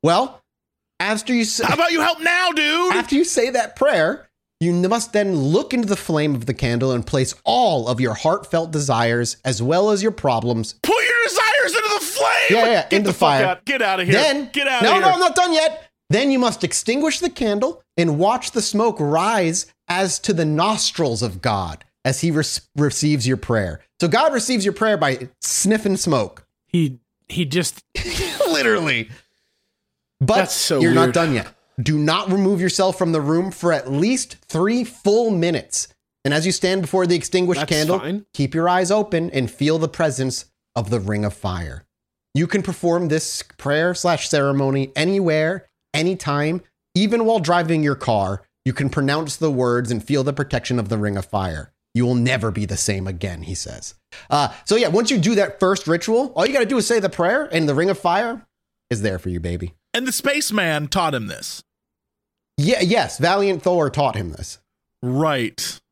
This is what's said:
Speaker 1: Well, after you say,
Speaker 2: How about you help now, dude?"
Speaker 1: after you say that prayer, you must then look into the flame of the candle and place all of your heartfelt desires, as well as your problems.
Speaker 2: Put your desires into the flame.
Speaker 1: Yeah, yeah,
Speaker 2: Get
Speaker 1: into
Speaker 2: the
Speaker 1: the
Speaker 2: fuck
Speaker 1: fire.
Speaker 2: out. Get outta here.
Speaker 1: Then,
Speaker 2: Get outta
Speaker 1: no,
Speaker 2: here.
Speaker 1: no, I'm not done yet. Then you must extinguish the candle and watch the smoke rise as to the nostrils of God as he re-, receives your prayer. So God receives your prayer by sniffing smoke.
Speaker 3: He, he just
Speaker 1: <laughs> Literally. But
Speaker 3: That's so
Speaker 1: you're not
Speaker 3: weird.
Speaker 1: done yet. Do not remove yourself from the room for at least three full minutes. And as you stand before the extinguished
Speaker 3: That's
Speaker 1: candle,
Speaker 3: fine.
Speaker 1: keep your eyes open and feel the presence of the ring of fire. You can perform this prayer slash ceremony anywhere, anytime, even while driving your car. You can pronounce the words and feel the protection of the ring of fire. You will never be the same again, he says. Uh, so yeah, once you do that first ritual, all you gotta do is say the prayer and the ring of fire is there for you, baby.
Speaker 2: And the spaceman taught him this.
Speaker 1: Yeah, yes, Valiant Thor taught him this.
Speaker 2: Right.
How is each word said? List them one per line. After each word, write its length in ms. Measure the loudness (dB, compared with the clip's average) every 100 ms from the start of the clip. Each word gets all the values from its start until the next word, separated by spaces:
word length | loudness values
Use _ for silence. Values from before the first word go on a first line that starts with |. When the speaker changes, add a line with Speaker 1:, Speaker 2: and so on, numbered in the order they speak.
Speaker 1:
Well, 400 | 2 2 0 -8 _ _ _ _ _ _
after 340 | -4 -2 0
you 100 | 0
say, 200 | 0 -2
Speaker 2:
How 100 | -2
about 160 | 2 2
you 120 | 2
help 180 | 0 0
now, 300 | 0 0 0
dude?" 400 | 0 0 2 2
Speaker 1:
after 220 | 0 0 0
you 80 |
say 260 | 2 2 0
that 240 | 0 -4
prayer, 540 | 0 2 4 0 -2 -12 _ _ _
you 120 | 0
must 400 | 2 2 0 0
then 220 | 0 2 0
look 360 | 2 0 0
into 120 | -2 0
the 80 | -2
flame 380 | -2 0 0 -2
of 100 | -4
the 80 |
candle 380 | -2 -2 0 0
and 120 | -2 -2
place 280 | -2 -2 -2
all 440 | 0 2 2 2 -2
of 120 | 0
your 140 | 0
heartfelt 560 | 0 0 0 0 -2 -2
desires, 680 | -4 0 2 2 2 -2 -4
as 160 | -4 -2
well 300 | 2 2 4
as 120 | 2
your 80 | 0
problems. 600 | 0 0 0 0 -2 -4 -6
Speaker 2:
Put 140 | 0 2
your 120 | 2 2
desires 480 | 2 2 2 2 2 0
into 180 | 0
the 100 | -2
flame. 240 | -4 -2 0 2 2
Speaker 1:
Yeah, 140 | 4 4
yeah, 160 | 2
Speaker 2:
Get 100 | 2
Speaker 1:
into 120 | 0
Speaker 2:
the 80 | 0
Speaker 1:
the 60 | 2
Speaker 2:
fuck 100 | 2
Speaker 1:
fire. 180 | 4 2
Speaker 2:
out. 180 | -2
Get 180 | -4 -2
outta 220 | 0 0
here. 100 | 2
Speaker 1:
Then, 360 | 2 2 0 -4
Speaker 2:
Get 140 | -2 -2
outta 180 | 2
Speaker 1:
no, 80 | 4
Speaker 2:
here. 60 | 4
Speaker 1:
no, 80 | 4
I'm 100 | 4
not 160 | 2 2
done 160 | 2
yet. 360 | 4 2 0 -16 _ _
Then 220 | 0 2
you 80 | 2
must 240 | 2 0
extinguish 560 | -4 -2 -2 0 0 0
the 100 | -4
candle 520 | -2 -2 0 -2 -4 _ 0
and 220 | 0 2
watch 320 | 2 0 -2
the 100 | -4
smoke 340 | -2 0 0 0
rise 680 | 0 2 2 2 0 -2 -6 _ _
as 300 | -2 -2 -2
to 120 | 0
the 120 | 0 2
nostrils 760 | 2 2 0 -2 0 -2 0
of 180 | -4 -2
God 420 | -2 -2 -2 -10 -18 _
as 160 | -4 0
he 80 | 0
re-, 120 | 0 0 -6 _ 0
receives 520 | 0 2 0 2 0
your 80 | -2
prayer. 440 | 0 -2 -2 -8 _ _
So 80 | 0
God 240 | 4 4
receives 320 | 2 0 0
your 80 | 0
prayer 220 | 0 0 2
by 320 | 0 -2 -8 _
sniffing 540 | -6 -2 0 2 0 0
smoke. 480 | 0 0 0 -8 _ _ _
Speaker 3:
He, 320 | 0 0 -4 _ _ _
he 160 | -6
just 400 | -2 -2 -4 -8 _
Speaker 1:
<laughs> 520 | -10 -6 -6 -6 -2 0
Literally. 600 | 2 2 2 0 -2 -4 -14 _ _ _ _ _ _ _ _ _ _
But 160 | 2 2
Speaker 3:
That's 180 | 2
so 260 | -2 -2 2
Speaker 1:
you're 120 | 4
not 80 | 4
Speaker 3:
weird. 120 | 4
Speaker 1:
done 200 | 2 0
yet. 140 | -2 -4 _ _ -4
Do 160 | 0 2
not 320 | 2 0 0
remove 300 | 2 2 2
yourself 380 | 0 2 0 2
from 140 | 0
the 80 | 0
room 300 | 0 0 -2
for 220 | -2 0
at 180 | 0 -2
least 460 | 0 0 0 -4 -14 _
three 360 | -2 0 0
full 460 | -4 -4 2 2 2
minutes. 580 | 2 0 -2 -4 -8 -8 _ _ _
And 100 | -2
as 100 | 0
you 80 | 0
stand 300 | 0 0 0
before 240 | 0 0 2
the 80 |
extinguished 460 | 0 0 0 0 0
Speaker 3:
That's 100 | 0
Speaker 1:
candle, 300 | 0 2 0
Speaker 3:
fine. 260 | -2 -8 -8
Speaker 1:
keep 200 | -4 -2
your 140 | 0 2
eyes 220 | 2 2
open 400 | 0 0 -2 -2
and 200 | -2 -4
feel 280 | -2 0 0
the 100 | -2
presence 580 | -2 -2 0 -4 -6 -12 _ _
of 160 | -6 -2
the 100 | -2
ring 240 | -2 -2
of 100 | -4
fire. 500 | -4 -6 -6 -8 -12 _ _ _ _ _
You 120 | -2 0
can 160 | -2
perform 460 | -4 -4 -2 0 0
this 340 | -2 -4 -10
prayer 520 | -12 -10 -2 0 0
slash 340 | 0 0 -2 0
ceremony 640 | 0 2 0 0 -2 -2 -2
anywhere, 720 | 0 0 2 0 0 -4 -10 _ _
anytime, 680 | -2 -2 -2 -4 -2 -2 -4 -8 _ _
even 300 | 0 2 2
while 140 | 2 2
driving 440 | 2 0 2 0
your 120 | 0
car. 480 | 0 0 0 0 -4 _ _
You 80 | -4
can 180 | -2 -2
pronounce 460 | 0 0 -2 -4 -2
the 140 | -2
words 400 | 2 2 2 0
and 140 | -4
feel 180 | 0 0
the 80 | 0
protection 440 | -2 -4 -4 -2 -2
of 100 | 0
the 80 | -2
ring 180 | 0 -2
of 80 |
fire. 480 | -4 -4 -4 -6 -12 _ _
You 100 | 0
will 100 | 2 2
never 340 | 2 0 -2
be 160 | -4 -4
the 100 | -4
same 300 | -2 -4 -4
again, 360 | -6 -8 -8
he 100 | -10
says. 400 | -10 -10 -14 -18 -20 _ -20 -2
Uh, 240 | 0 0 -4 0
so 100 | 2
yeah, 120 | 4
once 220 | 2 2
you 60 | 2
do 160 | 2 2
that 220 | 0 2
first 280 | 0 0 0
ritual, 460 | -2 2 0 0
all 100 | 0
you 80 | 0
gotta 140 | 2 0
do 100 | 0
is 100 | 2
say 140 | 0
the 80 | 0
prayer 400 | 0 0 0 -2
and 160 | -2 0
the 60 |
ring 140 | 0 0
of 100 | 0
fire 480 | 0 0 -2 -8 _ _ _ _ _
is 100 | -4
there 180 | -2 -4
for 120 | -6
you, 100 | -6
baby. 340 | -4 -6 -8 _ _
Speaker 2:
And 120 | -6 -4
the 60 |
spaceman 760 | -2 -2 -2 -2 -2 0 -2 -2
taught 260 | -2 -2
him 140 | -2 -6
this. 340 | -10 -12 -14 _ _ _ _ _ _ _ _ _ -2
Speaker 1:
Yeah, 240 | 0 2
yes, 360 | 2 2 0 0
Valiant 440 | 0 2 0 0
Thor 260 | 0 2 0
taught 280 | 0 -2 -2
him 140 | -8
this. 260 | -10 -14 -16 _ _ _ _
Speaker 2:
Right. 800 | -4 0 0 0 -4 -6 -10 -12 _